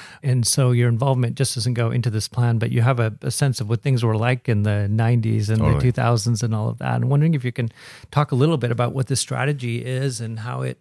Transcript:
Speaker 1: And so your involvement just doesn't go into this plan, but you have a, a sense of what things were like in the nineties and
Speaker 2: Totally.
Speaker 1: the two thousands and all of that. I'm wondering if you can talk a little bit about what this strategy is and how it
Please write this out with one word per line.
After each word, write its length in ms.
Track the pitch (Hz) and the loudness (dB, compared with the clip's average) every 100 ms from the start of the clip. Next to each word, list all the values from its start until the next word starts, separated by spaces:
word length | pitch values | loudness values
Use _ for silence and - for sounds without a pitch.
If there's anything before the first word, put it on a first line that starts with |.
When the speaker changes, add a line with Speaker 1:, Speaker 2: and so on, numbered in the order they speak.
| - - | -20 -8
Speaker 1:
And 240 | 139 127 113 | -2 0 2
so 240 | - 127 | 2 2
your 180 | 120 120 | 4 2
involvement 460 | 113 139 127 117 | 2 2 2 0
just 200 | - 135 | 0 -2
doesn't 200 | 120 113 | -2 -2
go 160 | 120 117 | 0 0
into 180 | 120 117 | 0 -2
this 200 | 107 - | -2 -4
plan, 300 | - 120 113 | -2 0 0
but 120 | 120 | 0
you 100 | 123 | 2
have 180 | 120 120 | 2 2
a, 160 | 110 104 | 0 -2
a 100 | 135 | -6
sense 300 | - 143 120 | -2 0 -2
of 80 | 107 | -2
what 140 | 113 | -2
things 200 | 143 127 | 0 0
were 140 | 117 110 | 2 2
like 320 | 117 127 - | 0 0 0
in 140 | 104 | 0
the 260 | 104 104 101 | 2 0 0
nineties 640 | 110 113 120 110 110 104 | 2 2 2 2 0 0
and 80 | 110 | 2
Speaker 2:
Totally. 180 | - 143 | 2 4
Speaker 1:
the 60 | |
two 100 | 127 | 2
thousands 500 | 127 117 117 107 110 | 2 2 2 0 0
and 120 | 117 | 0
all 160 | 110 117 | -2 -2
of 80 | 117 | -4
that. 160 | 127 | -2
I'm 160 | 120 120 | 0 2
wondering 240 | 143 160 | 2 2
if 100 | 151 | 2
you 80 | 123 | -2
can 180 | 123 113 - - - - | -4 -4 -6 -20 -20 -6
talk 220 | 143 147 | -2 0
a 40 | 123 | 2
little 200 | 156 151 | 2 2
bit 140 | 120 | 0
about 220 | 117 120 | 0 -2
what 160 | 135 - | -2 -2
this 100 | 131 | -2
strategy 680 | - 127 135 143 123 117 | -4 -4 -2 -2 -4 -6
is 360 | 120 127 139 117 | -4 -4 -4 -4
and 180 | 113 110 | -8 -8
how 240 | 117 127 | -8 -6
it 160 | 131 - | -6 -8